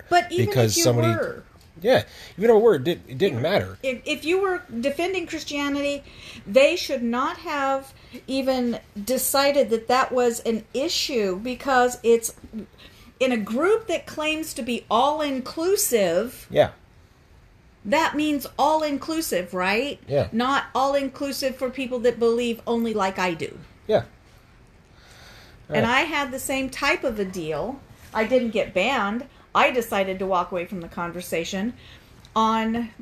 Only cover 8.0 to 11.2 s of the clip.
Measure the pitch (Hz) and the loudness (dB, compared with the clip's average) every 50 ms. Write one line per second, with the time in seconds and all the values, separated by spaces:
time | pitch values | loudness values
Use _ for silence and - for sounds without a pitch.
8 | - - 240 247 - - 269 269 262 262 262 254 247 240 226 - - - - 202 | -20 -20 -20 -14 -8 -4 -4 -2 0 0 0 0 0 -2 -2 -4 -8 -12 -12 -10
9 | 202 233 262 254 262 - - 277 277 285 285 285 247 202 226 220 226 - 247 262 | -4 -2 -2 -2 0 0 2 2 4 4 4 4 4 2 2 0 0 2 2 2
10 | 262 - - 254 247 240 233 - - 233 220 220 220 - - 247 285 339 - - | 2 2 2 2 2 2 0 0 -2 -2 -2 -2 -4 -6 -4 -2 -2 -2 -2 -2
11 | - - 285 226 | -2 -2 0 0